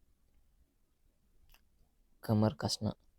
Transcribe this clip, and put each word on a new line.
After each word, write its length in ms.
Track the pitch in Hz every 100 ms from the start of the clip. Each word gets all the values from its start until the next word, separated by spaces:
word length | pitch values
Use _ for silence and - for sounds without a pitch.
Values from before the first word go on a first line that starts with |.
| _ _ _ _ _ _ _ _ _ _ _ _ _ _ - - _ _ _ _ _ _
ಕಮರ್ 320 | - 107 110 139
ಕಸ್ನ 320 | 104 - 104 - _